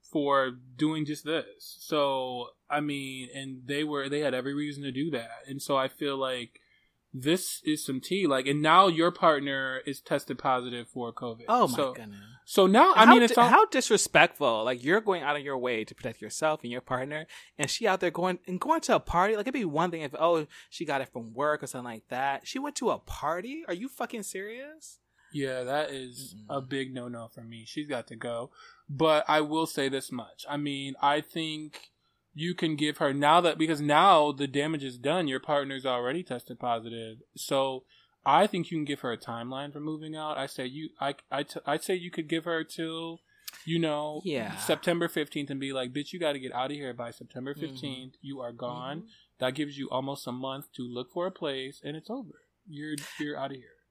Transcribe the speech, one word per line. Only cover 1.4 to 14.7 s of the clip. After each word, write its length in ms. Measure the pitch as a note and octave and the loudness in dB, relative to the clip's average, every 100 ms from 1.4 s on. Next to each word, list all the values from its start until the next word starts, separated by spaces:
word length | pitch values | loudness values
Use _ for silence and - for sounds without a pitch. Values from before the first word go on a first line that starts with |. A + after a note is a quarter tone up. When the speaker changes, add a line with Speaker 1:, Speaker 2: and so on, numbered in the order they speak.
| - - - - | -4 -16 -20 -18
Speaker 1:
So, 680 | - D#3 C#3 C3+ B2+ B2+ A#2+ _ _ | -2 2 2 0 -2 -6 -10 _ _
I 100 | D3 | -2
mean, 480 | D3 C#3+ C3+ C3 B2 | -2 -4 -6 -10 -12
and 280 | C3+ C3+ C3 B2+ | -12 -12 -12 -6
they 180 | C#3+ | -4
were, 240 | D3+ C#3+ C3+ | -2 -4 -2
they 100 | C#3+ | -2
had 140 | D3 | 0
every 200 | B2+ C3 | -2 -4
reason 280 | C#3+ D3 C#3 | -4 -6 -8
to 80 | C#3 | -8
do 180 | C3 D#3+ | -4 -4
that. 180 | C3 - - - | -4 -8 -16 -12
And 140 | C#3 | -10
so 140 | - C#3 | 0 0
I 120 | C3 | 0
feel 280 | - C#3+ C3+ | -2 -6 -4
like 440 | C3 B2+ A#2 - _ _ _ _ _ | -4 -4 -8 -16 _ _ _ _ _
this 480 | C3+ C3 F#3 - - | -4 0 0 -2 -6
is 200 | - D3+ | -2 -2
some 160 | - C3 | -2 -6
tea. 260 | - G3 F3 | -2 0 2
Like, 200 | C3 C3+ | 2 2
and 160 | D3 | 2
now 240 | D#3 F3 G3 | 8 8 8
your 220 | D#3+ E3+ | 6 2
partner 680 | E3+ F3 D3 C#3 C3+ C3+ C3 C#3+ | 4 4 4 0 -4 -4 -6 -8
is 140 | C3+ | -10
tested 380 | - C#3+ - B2+ | -4 -4 -2 -4
positive 500 | C#3 B2+ B2 A#2+ A#2 | 0 0 -2 -10 -10
for 240 | C3 A#2 | -8 -8
covid. 320 | - B2 A2+ A#2 | -8 -10 -10 -2
Speaker 2:
Oh 200 | A#3+ F3+ | 2 4
my 80 | B2 | 2
Speaker 1:
So, 160 | C#3 | -2
Speaker 2:
goodness. 280 | - A2 - A2 - - | -4 -14 -18 -20 -20 0
Speaker 1:
so 200 | - F#3 | 6 8
now, 280 | G#3+ C#4 | 10 10
I 100 | A3 | 12
Speaker 2:
How 80 | A3+ | 12
Speaker 1:
mean, 100 | B3+ | 12
it's 120 | A#3 | 10
Speaker 2:
di-, 80 | A#3+ | 8
Speaker 1:
all 60 | A#3+ | 8
Speaker 2:
how 180 | C#4+ - | 8 8
disrespectful. 1000 | C4+ - G#3 - D3+ E3 - C#3 A2 | 4 4 2 6 6 6 6 2 2
Like, 180 | A2+ | 0